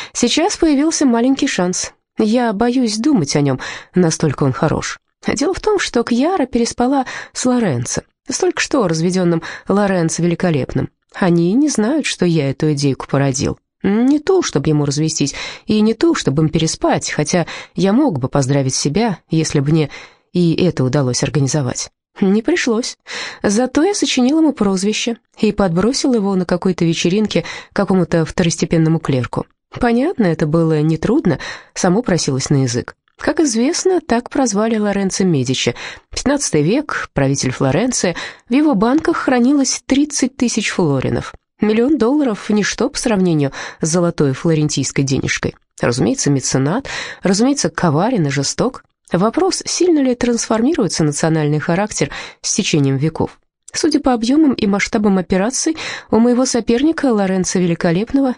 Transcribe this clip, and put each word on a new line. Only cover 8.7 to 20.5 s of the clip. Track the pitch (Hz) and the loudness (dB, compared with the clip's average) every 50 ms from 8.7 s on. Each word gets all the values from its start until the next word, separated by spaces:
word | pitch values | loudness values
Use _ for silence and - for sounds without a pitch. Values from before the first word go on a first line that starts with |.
| - 285 214 | 0 0 0
разведенным | 175 165 160 165 185 180 185 180 175 170 165 - - - - - - | 0 0 0 0 0 0 0 0 2 0 -2 -4 -8 -16 -14 -4 0
Лоренцо | 190 202 208 196 190 180 165 160 - - | 0 2 2 2 2 0 0 0 0 0
Великолепным. | 165 175 170 - - 180 160 135 123 - - 143 135 - _ _ _ _ _ | 0 0 0 0 0 0 0 0 -2 -2 -2 -4 -4 -4 _ _ _ _ _
Они | - 202 175 175 170 170 175 202 | -2 2 2 4 4 4 2 2
не | 262 302 294 | 2 2 2
знают, | - - 208 220 302 311 240 | 2 0 0 0 0 0 -2
что | - - - 185 | -4 -2 0 2
я | 175 165 160 139 135 | 2 2 2 0 0
эту | 127 - 160 151 | -2 0 0 0
идейку | 151 139 143 139 131 - - - | 0 2 0 0 0 -2 -6 -4
породил. | - 135 139 139 123 - - 78 - - _ _ _ _ | 0 0 0 0 0 0 -2 -4 -4 -6 _ _ _ _
Не | - 190 202 220 247 262 294 294 | -2 0 2 2 4 2 2 2
то, | 294 - 381 370 | 2 2 2 2
чтобы | - - - 147 135 160 | 2 0 -2 0 2 2
ему | 156 147 143 | 2 2 2
развестись, | 143 131 147 156 156 - - 147 139 - - - - - - _ | 0 0 -2 -2 -2 0 -2 -2 -4 -4 -8 -12 -12 -14 -14 _
и | - 214 214 | 0 2 2
не | 208 220 | 4 2
то, | 226 - - 339 320 | 2 2 2 2 2
чтобы | - - 156 135 156 | 2 0 0 0 2
им | 156 156 | 0 2
переспать, | - 165 156 160 - - - 330 240 156 - - | 2 0 0 0 -2 -2 0 0 0 0 -2 -4
хотя | - - 151 - - 175 160 - - - - - _ | -4 -4 -2 0 0 -2 -2 -2 -8 -16 -18 -12 _
я | - 175 190 | 0 0 2
мог | 202 254 311 269 175 127 | 4 4 2 2 0 -2
бы | 123 127 | -4 0
поздравить | - 143 139 123 143 143 135 131 - | 0 0 2 2 0 0 0 0 -2
себя, | - - 147 147 202 233 233 175 - _ _ | -2 -2 -2 0 0 0 0 -2 -6 _ _
если | - 160 156 - - 151 | 0 0 0 0 0 0
бы | 135 147 | 2 2
мне | 165 160 151 139 - - - - _ _ _ _ | 2 2 2 0 -6 -16 -20 -20 _ _ _ _
и | _ 175 175 165 | _ 2 2 2